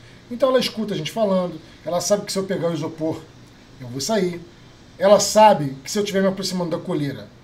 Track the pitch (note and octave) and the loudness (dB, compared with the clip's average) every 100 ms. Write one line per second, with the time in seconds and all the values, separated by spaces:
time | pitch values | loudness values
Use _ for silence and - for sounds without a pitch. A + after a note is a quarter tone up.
0 | - - - A#3+ C4+ C4 - - G#3+ F#3 | -20 -20 -12 0 2 4 2 -4 -4 -4
1 | D3+ A3+ G#3 F#3 F3 D#3 - - D3+ F3 | -4 -2 0 0 -2 -6 -16 -14 -4 -2
2 | F3 G3+ G3+ G3 F#3+ E3+ E3+ D#3+ - - | 0 -2 -2 -6 -4 -2 -2 -2 -6 -4
3 | D#3+ - - - - - - - B2 C3 | -4 -4 -10 -20 -20 -20 -20 -18 -12 -8
4 | C3+ A3 F3+ E3+ - - - - - - | -2 0 0 -4 -14 -20 -20 -20 -20 0
5 | F#3+ G3 - G#3+ G#3+ F3+ C#3 - - G#3 | 6 6 6 6 6 6 0 -8 -8 -4
6 | G3 F#3+ G3 F#3+ F#3+ F3+ E3 D#3+ - D#3 | -2 0 0 -2 -4 -4 -4 -6 -4 -4
7 | C#3+ B2 - - | -4 -8 -14 -20